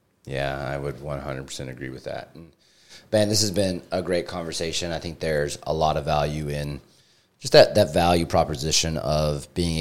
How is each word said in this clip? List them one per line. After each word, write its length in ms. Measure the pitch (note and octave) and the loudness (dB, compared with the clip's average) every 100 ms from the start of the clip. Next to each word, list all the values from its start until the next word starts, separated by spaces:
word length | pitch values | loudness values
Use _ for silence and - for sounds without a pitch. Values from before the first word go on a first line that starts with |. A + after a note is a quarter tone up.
| _ _ | _ _
Yeah, 320 | - C2+ C#2 C#2 C2+ | -8 -4 -4 -4 -6
I 120 | C#2+ | -6
would 240 | C#2+ B1+ | -6 -8
one 180 | D2 C#2+ | -8 -8
hundred 260 | C#2+ C2 C2+ | -8 -10 -10
percent 220 | - C2 | -12 -12
agree 220 | B1+ C2 | -12 -12
with 140 | B1+ | -12
that. 260 | C2 C2+ - | -10 -12 -12
And 180 | D#2 E2 _ _ _ - - - | -20 -20 _ _ _ -20 -20 0
Ben, 180 | G#2+ G#2 | 2 2
this 140 | G#2 | 2
has 80 | G#2+ | 0
been 320 | F#2 F#2+ F2 - | 0 0 -2 -4
a 80 | F#2+ | -4
great 240 | F2+ F2 - | 0 -2 -2
conversation. 640 | F2+ E2 D#2 E2 - F2 | -8 -6 -4 -4 -4 -4
I 80 | D#2 | -6
think 220 | E2+ D2+ | -6 -6
there's 380 | D#2+ D2+ D2 - | -2 0 -2 -4
a 80 | - | -4
lot 220 | D#2 D#2 D2+ | 0 2 0
of 80 | C#2+ | 0
value 420 | D2+ D2+ D2+ D2 | 0 0 -2 -4
in 320 | D2 D2 C#2+ - _ _ _ _ _ | -4 -6 -8 -14 _ _ _ _ _
just 140 | C3 | 6
that, 220 | D3+ A2 G#2 | 8 8 6
that 160 | F2 | 4
value 320 | E2+ E2+ F2 E2 | 4 4 4 4
proposition 680 | F2 D2 C#2 D#2 - E2 D#2+ | 2 2 0 0 0 0 -2
of 560 | C#2 D2+ D2+ D2 - | 0 2 2 -2 -4
being 240 | F2+ E2+ D#2+ | -4 -2 0